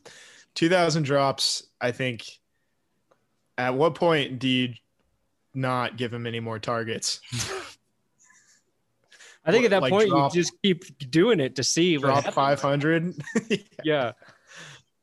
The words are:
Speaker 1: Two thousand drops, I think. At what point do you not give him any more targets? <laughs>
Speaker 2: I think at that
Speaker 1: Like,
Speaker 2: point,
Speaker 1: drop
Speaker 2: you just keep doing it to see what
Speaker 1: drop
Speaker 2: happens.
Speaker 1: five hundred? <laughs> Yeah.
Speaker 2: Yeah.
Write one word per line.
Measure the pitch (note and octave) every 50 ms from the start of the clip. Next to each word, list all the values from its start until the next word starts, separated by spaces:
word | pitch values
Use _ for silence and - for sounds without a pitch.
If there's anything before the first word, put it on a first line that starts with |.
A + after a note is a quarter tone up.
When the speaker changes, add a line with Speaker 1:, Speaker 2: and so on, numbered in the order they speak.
| - - - - - - - - - _ -
Speaker 1:
Two | - E3 E3
thousand | F#3 F3+ E3+ E3 D3 E3 D3+
drops, | C3 C#3+ C#3 C#3 C3+ - - - - - - - _ _ -
I | A#2+ B2
think. | A#2 - C3 B2+ A#2 G#2+ - - - - _ _ _ _ _ _ _ _ _ _ _ _ _ _ _ _ _ _ _ _ _ _ - -
At | B2+ B2+ B2+
what | C3 D#3 E3+ -
point | - F3+ E3+ D#3+ D3+ C3 B2+ C3 B2
do | C3 C3
you | B2+ B2+ B2+ B2 A#2+ - _ _ _ _ _ _ _ _ _ _ _ _ _ _ -
not | C3 C3 B2+ B2+ B2 A#2+ - - A#2
give | B2+ A2+
him | A#2+ A#2+ A#2
any | A#2 A2+ A#2
more | A2+ A2+ A2 G#2+
targets? | - - A#2+ A#2 A2+ A2+ G#2+ - - - - - -
<laughs> | - B2 A#2 - - - F#4+ - - - _ _ _ _ _ _ _ _ _ _ _ _ _ _ _ _ _ _ _ _ _ _ _ _ _ _ _ - - - - - _ -
Speaker 2:
I | D#3+
think | F#3 B3 B3
at | G#3
that | G3 F#3+ D3+
Speaker 1:
Like, | D3+
Speaker 2:
point, | F#3 G3+ A3 G3
Speaker 1:
drop | F3 C#3+ C#3 C#3 D3+
Speaker 2:
you | F3
just | E3+ - - _ -
keep | G3 F3+ - - - - - C#3+ B2
doing | C3 D#3+ F#3 B3 A3+ D#3+
it | C3+ B2+ - -
to | A#2+
see | - - D#3+ F3 F#3 D#3+ C#3+
what | C3+ C#3
Speaker 1:
drop | C3+ C#3+
Speaker 2:
happens. | - - -
Speaker 1:
five | D3+ C#3 C#3 C#3+ C#3
hundred? | - C#3 C#3+ C#3+ C#3 D#3 E3 E3 E3 F3+ - - D3 - -
<laughs> | A3+ A3 -
Yeah. | G#3+ - - _ _ - -
Speaker 2:
Yeah. | D3+ D3+ C#3+ B2 A2+ - _ _ - - _ _ _ - - - - - - _ _ _ _